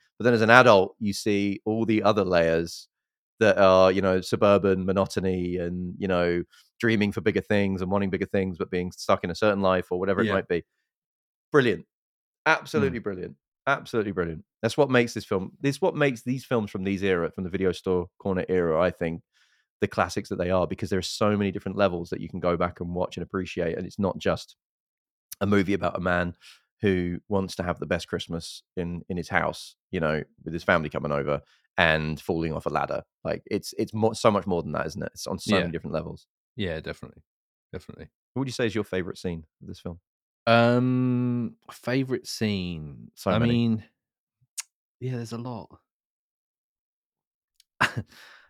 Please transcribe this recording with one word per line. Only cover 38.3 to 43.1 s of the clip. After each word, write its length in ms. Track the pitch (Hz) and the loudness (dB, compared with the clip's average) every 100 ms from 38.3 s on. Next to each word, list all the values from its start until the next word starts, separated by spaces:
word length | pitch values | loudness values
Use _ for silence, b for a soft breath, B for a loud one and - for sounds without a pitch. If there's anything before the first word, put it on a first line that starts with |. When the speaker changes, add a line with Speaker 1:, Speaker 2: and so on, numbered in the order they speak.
Speaker 1:
What 80 | - | -6
would 60 | 135 | -6
you 60 | |
say 120 | 117 117 | -2 -2
is 80 | 104 | 0
your 80 | |
favorite 360 | 104 92 90 - | -2 -4 -4 -6
scene 260 | 92 82 78 _ | -8 -8 -10 _
of 60 | - | -18
this 120 | 92 | -14
film? 200 | - 87 _ _ _ _ - | -12 -14 _ _ _ _ 2
Speaker 2:
Um, 1080 | 117 117 123 127 127 127 123 123 120 113 - - | 4 6 4 2 2 2 0 0 -2 -4 -8 -20
favorite 560 | - - 131 131 127 - | -14 -4 -4 -2 -4 -6
scene? 840 | - 110 101 90 82 76 64 57 | -4 -2 -2 -4 -8 -10 -14 -20